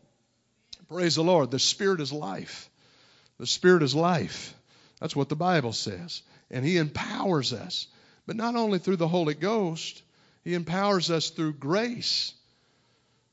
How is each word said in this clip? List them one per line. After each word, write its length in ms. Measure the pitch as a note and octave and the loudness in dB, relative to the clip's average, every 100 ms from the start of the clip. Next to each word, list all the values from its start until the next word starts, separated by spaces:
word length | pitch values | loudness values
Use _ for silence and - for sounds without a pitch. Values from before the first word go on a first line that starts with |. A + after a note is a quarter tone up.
| _ _ _ _ _ _ _ - - | _ _ _ _ _ _ _ -20 -12
Praise 280 | E3+ F3 C#3+ | 0 2 4
the 80 | |
Lord. 260 | E3 F3 B2+ | 6 6 4
The 80 | B2+ | 2
Spirit 420 | - - G3 F#3 | 0 2 0 0
is 120 | C#3 | -2
life. 580 | D3 D3+ F3+ - - - _ _ _ _ _ _ _ | -6 -8 -8 -12 -14 -18 _ _ _ _ _ _ _
The 80 | B2 | -4
Spirit 360 | - F3+ F3+ | 2 6 6
is 120 | C#3+ | 6
life. 600 | C#3+ E3+ E3 F2+ - - - _ _ - - | 2 2 2 -2 -8 -14 -18 _ _ -20 -10
That's 160 | - C#3+ | -6 -4
what 120 | C#3 | -2
the 80 | D3+ | 0
Bible 360 | F3+ E3+ A#2+ | 2 2 2
says. 500 | G#2+ A2+ F#2 F3 - - - _ | -4 -6 -8 -10 -14 -16 -20 _
And 140 | B2+ | -2
He 120 | C3+ F3+ | 2 2
empowers 760 | D3+ - - G#3+ G3+ D#3+ A#2 | 2 -2 -6 -4 0 0 0
us. 360 | A2+ F2+ - - _ _ _ - | -6 -8 -10 -10 _ _ _ -10
But 100 | A3 | -4
not 180 | A#3 | -2
only 240 | A#3+ A3 F#3 | 0 0 0
through 180 | F#3 F#3+ | 0 0
the 120 | D#3+ | 2
Holy 260 | F3+ D#3 | 2 0
Ghost, 680 | D3 F3+ A3+ F3+ D#3+ - - _ _ _ _ | 0 0 0 0 -4 -10 -12 _ _ _ _
He 100 | E3+ | -6
empowers 560 | F3 D#3+ F3+ G3+ G3 D#3 | -4 -2 0 2 2 2
us 200 | E3 - | 0 -2
through 240 | - D#3 | -4 -4
grace. 760 | C#3+ C3+ G3 A#3+ A#3+ - - - - _ _ _ _ _ _ _ _ _ | -4 0 0 0 -4 -4 -2 -4 -10 _ _ _ _ _ _ _ _ _